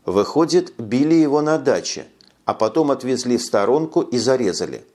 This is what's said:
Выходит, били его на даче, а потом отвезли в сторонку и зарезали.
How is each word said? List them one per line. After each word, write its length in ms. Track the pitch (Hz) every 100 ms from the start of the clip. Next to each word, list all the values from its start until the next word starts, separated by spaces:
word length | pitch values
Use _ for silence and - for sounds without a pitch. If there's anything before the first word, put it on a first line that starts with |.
| -
Выходит, 680 | 95 101 151 160 175 175 -
били 380 | 110 123 151 165
его 260 | 151 147
на 160 | 151 156
даче, 500 | 135 92 - - - _ _ _ -
а 60 | 104
потом 340 | 110 160 143
отвезли 480 | 135 123 123 123 120
в 60 |
сторонку 580 | - 107 101 147 156 175
и 160 | 190 123
зарезали. 680 | 120 131 101 85 80 62 -